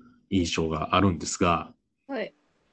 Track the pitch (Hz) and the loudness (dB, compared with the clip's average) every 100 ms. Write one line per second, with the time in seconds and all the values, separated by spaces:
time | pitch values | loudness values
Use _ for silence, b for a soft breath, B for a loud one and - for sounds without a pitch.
0 | B B _ 95 82 - 80 78 80 92 | B B _ 0 0 -2 -2 -4 0 2
1 | 98 80 - - 90 80 - - _ _ | 2 2 -4 0 2 2 -2 -16 _ _
2 | - 262 - - _ _ _ | -10 -8 -8 -12 _ _ _